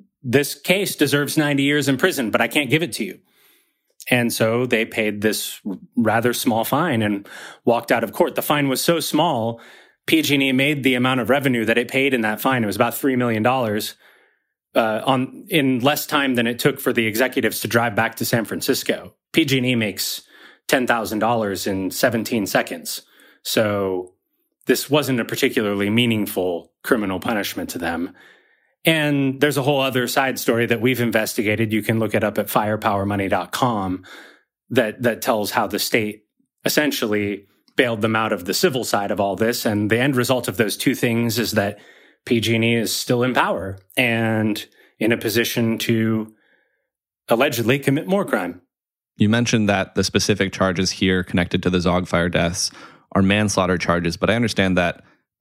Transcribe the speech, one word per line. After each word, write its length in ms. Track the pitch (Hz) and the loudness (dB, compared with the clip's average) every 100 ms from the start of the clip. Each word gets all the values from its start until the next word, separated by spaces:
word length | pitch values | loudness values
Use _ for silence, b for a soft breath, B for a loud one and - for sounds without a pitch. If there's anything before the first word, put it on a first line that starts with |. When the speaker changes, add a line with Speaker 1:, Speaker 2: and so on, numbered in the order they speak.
| - _ | -20 _
Speaker 1:
this 320 | 131 135 139 | 0 2 2
case 420 | - - 196 190 - | -2 0 0 0 0
deserves 400 | 143 143 143 160 | 2 2 0 0
ninety 280 | 147 139 | 2 2
years 260 | 139 147 139 | 2 2 2
in 80 | 131 | 2
prison, 320 | 185 147 107 | 0 0 0
but 120 | 117 | 0
I 60 | 117 | 0
can't 220 | 156 127 | 0 2
give 140 | 156 | 0
it 100 | 160 | 0
to 100 | - | -6
you." 160 | 98 - b b b b b b _ - - | -8 -10 b b b b b b _ -18 -2
And 240 | 123 117 | 0 2
so 320 | - 113 120 123 | 0 0 0 0
they 180 | 113 | 0
paid 380 | 117 - 107 104 | 0 -2 -2 0
this 400 | 107 98 - - 107 - - - | 0 -2 -6 -10 -10 -10 -6 -2
rather 380 | 107 110 120 | 0 2 0
small 320 | 117 127 113 110 | 0 0 -2 0
fine 360 | 139 175 117 | 0 0 0
and 240 | 104 101 B B B B | 0 -2 B B B B
walked 260 | - 117 - | 0 0 2
out 140 | 120 | 0
of 80 | 107 | 0
court. 240 | - 160 - | 0 0 0
The 60 | |
fine 260 | - 147 139 | -2 0 0
was 160 | 127 | 0
so 160 | - 170 | 0 0
small, 600 | - 151 170 123 113 117 B B B B - | 0 2 2 2 -2 -4 B B B B 0
P 140 | 160 | 2
G 120 | 127 | 2
and 100 | 139 | 2
E 80 | 135 | 2
made 320 | 131 143 147 | 2 2 0
the 120 | 131 123 | 0 2
amount 260 | 127 131 | 2 0
of 80 | 107 | 2
revenue 340 | 139 135 120 | 2 2 2
that 140 | 107 117 | 2 0
it 100 | 117 | 0
paid 260 | 135 139 | 0 2
in 60 | 127 | 2
that 220 | 110 107 | 0 0
fine. 220 | 135 127 | 0 0
It 40 | 104 | 0
was 80 | 101 | 0
about 200 | 117 - | 0 0
three 200 | 143 123 | 0 2
million 280 | 120 110 | 2 2
dollars, 520 | 120 131 113 104 - b b b b b b _ _ 131 | 2 2 0 -2 -4 b b b b b b _ _ 0
uh, 260 | 110 110 - | 0 0 0
on, 400 | 131 127 - - | 0 0 -8 -2
in 320 | 156 135 127 | 0 2 2
less 260 | 135 147 - | 2 0 0
time 300 | 151 135 120 | 0 2 0
than 120 | 117 | 0
it 120 | 120 | 0
took 220 | 147 131 | 0 0
for 100 | 135 | 0
the 140 | 113 113 | 0 0
executives 560 | 107 127 131 107 - | 0 0 0 -2 -2
to 80 | 110 | 0
drive 260 | 117 117 104 | 0 2 0
back 200 | 113 - | -2 -2
to 100 | 123 | -2
San 180 | 120 | -2
Francisco. 720 | 107 87 - 123 - - - - _ | -2 -4 -2 -2 -2 -4 -8 -20 _
P 140 | - 151 | 0 2
G 120 | 135 | 2
and 80 | 127 | 2
E 100 | 120 | 0
makes 480 | 104 92 - - B B B B - | -2 -4 -8 -8 B B B B 0
ten 180 | 139 123 | 0 2
thousand 340 | 117 95 107 | 0 -2 0
dollars 460 | 107 117 104 95 107 | 2 2 0 -2 -4
in 240 | 95 92 | -2 -4
seventeen 560 | - 127 120 104 117 98 | 0 0 0 -2 -2 0
seconds. 580 | 127 - - - - b b b b | 0 -2 -6 -10 -12 b b b b
So 720 | - 123 107 101 95 92 90 _ _ _ _ _ - | -4 0 0 0 -2 -2 -6 _ _ _ _ _ 0
this 240 | 123 - | 0 2
wasn't 320 | 147 131 123 | 0 2 0
a 40 | - | -2
particularly 640 | 113 127 120 104 101 104 | 0 0 0 0 0 2
meaningful 840 | 113 120 110 101 - 92 85 - _ | 2 2 2 0 -2 -2 -4 -8 _
criminal 380 | - 123 98 90 | 0 0 0 -4
punishment 480 | - 110 92 92 87 | -4 -4 -4 -6 -8
to 80 | 85 | -6
them. 360 | 82 82 87 b b b b b b b 165 | -6 -6 -8 b b b b b b b 0
And 540 | 160 147 143 135 135 | 0 0 0 0 0
there's 160 | 147 135 | 0 2
a 60 | |
whole 180 | 135 139 | 0 0
other 300 | 135 123 120 | 0 0 0
side 280 | 143 135 113 | 0 0 0
story 280 | - 117 117 | 0 0 0
that 160 | 117 | 2
we've 180 | 123 120 | 0 2
investigated. 720 | 117 110 107 - 104 107 110 | 0 0 0 -2 0 0 0
You 100 | 110 | 0
can 180 | 104 110 | 0 0
look 140 | 107 | 0
it 80 | 107 | 0
up 160 | 104 107 | 0 -2
at 100 | 104 | -2
firepowermoney 800 | 123 107 104 110 98 98 101 95 | -2 0 -2 0 0 0 -2 0
dot 240 | 95 87 | -2 -4
com 500 | - 127 107 95 92 B B B B B _ - | -2 0 0 -4 -6 B B B B B _ -2
that, 300 | 123 110 107 | 0 0 0
that 180 | 120 107 | -2 -2
tells 300 | - 110 98 | 0 0 0
how 160 | 123 101 | -2 -2
the 120 | 101 | -2
state 460 | - 120 107 - _ _ _ _ 123 | -2 -2 -2 -6 _ _ _ _ -2
essentially 800 | - 151 143 113 107 101 98 - _ _ - | 0 0 0 -2 0 -2 -6 -12 _ _ 0
bailed 240 | 123 110 | 2 0
them 160 | 110 110 | 0 0
out 160 | 110 | 0
of 100 | 98 | -2
the 100 | 87 | -2
civil 300 | 95 185 127 | 0 0 0
side 260 | 110 107 101 | -2 -2 -2
of 120 | 104 | -2
all 160 | 101 95 | -2 0
this. 280 | 113 120 120 | -2 0 -2
And 240 | 104 104 | 0 0
the 100 | 113 | 0
end 180 | 135 127 | 2 0
result 320 | 120 127 123 | 0 0 -2
of 80 | 104 | -2
those 180 | 104 - | -2 0
two 200 | 139 117 | -2 0
things 440 | 120 117 117 110 | 0 0 0 -2
is 140 | 98 | -2
that 260 | 104 101 - B B B B - | 0 -2 -4 B B B B -2
P 160 | 117 | 0
G 140 | 110 113 | 2 2
and 100 | 113 | 2
E 100 | 117 | 2
is 180 | 101 | 0
still 300 | - - 123 | -2 -2 0
in 100 | 127 | 0
power 440 | 120 185 151 98 98 - - | 0 0 -2 -6 -10 -6 -2
and 720 | 120 113 113 110 107 104 - b b b | 0 2 2 2 0 -2 -8 b b b
in 140 | 107 | 0
a 40 | 113 | 0
position 600 | 117 110 113 123 113 113 | 0 0 0 0 0 0
to 580 | - 113 113 110 107 b b b b b b _ _ _ - | 0 2 2 0 -4 b b b b b b _ _ _ -2
allegedly 500 | 117 147 117 113 139 | 2 2 0 0 2
commit 260 | 139 139 185 | 2 0 2
more 200 | 202 - | 0 0
crime. 360 | 110 87 85 _ _ _ _ _ - | -2 -2 -8 _ _ _ _ _ 0
Speaker 2:
You 140 | 104 | 2
mentioned 400 | 117 117 117 101 | 4 2 2 2
that 260 | 98 - - | 0 0 -2
the 80 | |
specific 480 | 92 101 - 101 95 | 0 0 0 0 -2
charges 400 | - 95 90 90 | 0 0 0 -2
here 320 | - 95 92 | 0 0 0
connected 400 | 90 92 87 92 | 0 -2 0 -2
to 60 | 90 | 0
the 100 | 90 | 0
Zog 260 | 85 90 90 | 2 0 0
fire 220 | 87 87 | 0 0
deaths 420 | 85 85 90 - B B B B | 0 -2 -2 -6 B B B B
are 80 | 98 | 2
manslaughter 560 | 98 104 104 98 90 90 | 4 4 2 0 0 0
charges, 400 | - 87 87 87 | 0 0 0 0
but 120 | 87 | 0
I 60 | 113 | 2
understand 420 | 110 - 95 90 | 0 2 2 2
that 280 | 85 - b b b _ | 0 -2 b b b _